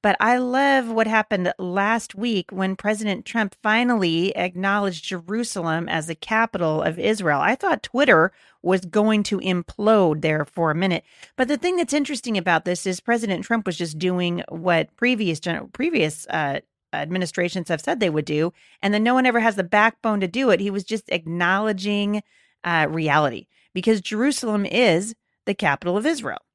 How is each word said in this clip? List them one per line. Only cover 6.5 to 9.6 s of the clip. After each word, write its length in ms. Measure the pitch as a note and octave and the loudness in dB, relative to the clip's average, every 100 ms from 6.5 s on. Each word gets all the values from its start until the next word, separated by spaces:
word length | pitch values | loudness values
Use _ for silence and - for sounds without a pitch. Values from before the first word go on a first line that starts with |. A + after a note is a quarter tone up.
| - E3 D#3 | 0 0 0
of 160 | E3 E3 | -2 0
Israel. 420 | F#3 G#3+ F3 C#3+ | 0 0 2 2
I 140 | D#3+ | 2
thought 300 | B3+ G4 C4+ | 0 0 -2
Twitter 480 | - A#3+ C#4+ F3 F3 _ _ _ | -2 0 6 6 6 _ _ _
was 220 | E3+ F#3 | 0 0
going 380 | F3+ G#3 G#3+ G#3+ | 2 2 4 2
to 160 | G3+ G3+ | 0 -2
implode 840 | F#3 F3+ | 0 -2